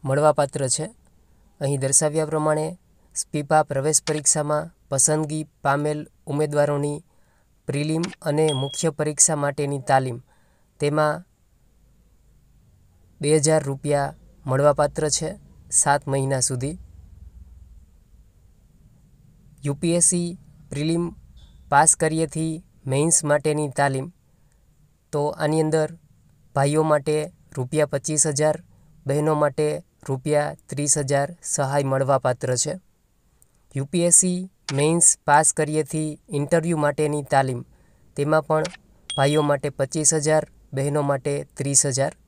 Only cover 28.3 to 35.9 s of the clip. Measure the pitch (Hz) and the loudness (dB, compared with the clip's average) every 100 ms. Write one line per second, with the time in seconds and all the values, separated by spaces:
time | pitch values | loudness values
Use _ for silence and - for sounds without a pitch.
28.3 | 143 151 156 - - - - - 143 151 | 2 0 0 -6 -20 -20 -16 -4 0 2
29.3 | 156 147 135 151 151 - _ - 135 151 | 2 0 0 -4 -4 -10 _ -8 -6 0
30.3 | 147 147 - _ 139 147 151 135 139 139 | 0 0 -8 _ -6 -2 0 0 0 0
31.3 | 170 - - 135 143 135 135 131 135 131 | -6 -8 -4 0 0 0 0 2 2 2
32.3 | 123 127 127 151 185 _ _ _ _ _ | -2 -4 -2 -4 -6 _ _ _ _ _
33.3 | _ _ _ _ 135 139 175 170 170 185 | _ _ _ _ -8 -4 0 4 4 2
34.3 | 180 185 _ - 135 147 170 - - - | -2 -8 _ -6 0 2 4 2 2 4
35.3 | 147 160 - 151 156 147 | 6 6 2 -2 0 -2